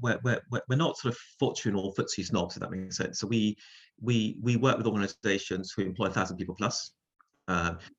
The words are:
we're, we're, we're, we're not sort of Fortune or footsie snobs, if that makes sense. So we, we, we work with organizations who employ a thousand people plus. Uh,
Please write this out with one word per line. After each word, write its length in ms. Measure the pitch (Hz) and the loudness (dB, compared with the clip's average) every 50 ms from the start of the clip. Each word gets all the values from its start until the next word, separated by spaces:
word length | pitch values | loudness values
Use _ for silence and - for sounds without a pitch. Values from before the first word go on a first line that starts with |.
we're, 180 | 120 123 104 - 120 | 0 0 0 2 2
we're, 180 | 123 113 - - - | 2 0 0 0 -4
we're, 120 | 120 117 - | -4 -4 0
we're 100 | - 127 | 2 2
not 200 | 143 165 156 - | 4 4 2 0
sort 160 | - - 120 113 | 0 -2 -2 -2
of 60 | - - - - | -2 -8 -18 -2
Fortune 380 | - 135 117 - - - 113 101 | 0 0 0 0 0 0 0 0
or 180 | 98 95 98 - | 0 0 0 -2
footsie 320 | - - - - - 90 | -2 -2 -2 -4 -4 -2
snobs, 300 | - - 95 85 92 - | 0 0 0 0 0 -4
if 60 | - | -6
that 100 | 92 92 | -6 -6
makes 260 | 90 92 95 95 92 | -6 -8 -8 -6 -4
sense. 220 | - 90 - - - | -4 -4 -4 -2 -4
So 80 | - | -2
we, 300 | 98 117 113 104 107 104 - - - - - - _ _ - | 0 2 2 2 2 0 -2 -8 -20 -20 -20 -20 _ _ -4
we, 380 | 107 120 120 113 107 104 - - | 0 2 2 2 2 0 -2 0
we 140 | 113 123 120 | 0 2 4
work 220 | 113 123 135 110 | 4 4 4 4
with 100 | 110 107 | 4 2
organizations 840 | 117 104 104 98 98 - - - 107 98 95 - - 95 92 92 - - | 2 2 2 0 -2 -4 -2 0 0 0 0 0 -4 -4 -4 -4 -4 -4
who 80 | - 98 | -2 -2
employ 240 | 92 90 - 107 | -2 -2 0 -2
a 40 | 95 | 0
thousand 260 | 92 110 95 90 92 | 2 0 0 0 -2
people 180 | 90 90 92 92 | -6 -6 -8 -4
plus. 380 | - 98 123 - - - - - _ _ _ _ _ _ _ _ _ _ - | -2 -2 -2 -2 -4 -6 -10 -14 _ _ _ _ _ _ _ _ _ _ -2
Uh, 240 | 92 85 85 87 85 85 - - - | 0 2 2 0 -2 -4 -10 -16 -20